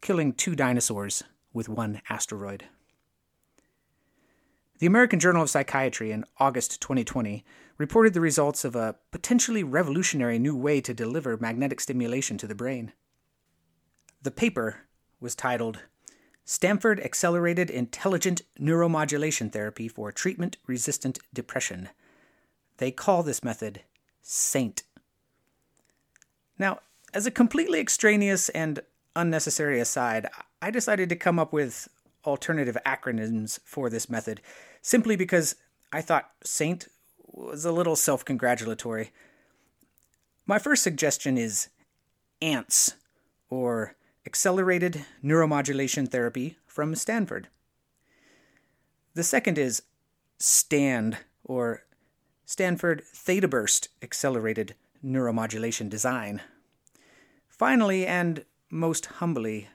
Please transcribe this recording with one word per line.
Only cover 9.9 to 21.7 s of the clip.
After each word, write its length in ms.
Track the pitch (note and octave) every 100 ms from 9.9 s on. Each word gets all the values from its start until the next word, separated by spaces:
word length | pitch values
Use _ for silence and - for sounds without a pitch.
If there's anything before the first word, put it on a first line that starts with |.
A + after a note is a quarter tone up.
| D3+ F#3 D#3 A#2+ A#2
new 160 | C3+
way 260 | C#3 C#3+ C#3+
to 140 | B2
deliver 420 | A#2 A2+ D3+ C3+ A2+
magnetic 420 | A2+ A#2 C#3 B2+
stimulation 580 | - B2+ A#2 B2+ C3+ G#2
to 80 | G#2+
the 80 |
brain. 380 | G#2 B2 B2+ A2+ - _ _ _ _ _ _ _ _ _ _ _ _
The 80 | C3+
paper 520 | - A#3 - A2 - - _ _ _
was 160 | B2
titled 460 | - C3 A#2+ A2+ G#2 - _ - - _ _
Stanford 540 | - - F3+ G3+ A3+ G3+
Accelerated 720 | - - F3 F3 E3+ E3+ F3
Intelligent 720 | B2+ A#2+ - G3 F3 F#3 F3 - -
Neuromodulation 920 | C#3+ E3 E3+ D#3+ D3+ D3 D#3 D3+ G#2+
Therapy 340 | A2 G#2 G#2 A2+
for 240 | - G#2
Treatment-Resistant 1080 | - F#3 F#3 E3+ - - B2 - - C3 B2+ -
Depression. 560 | - - C3 -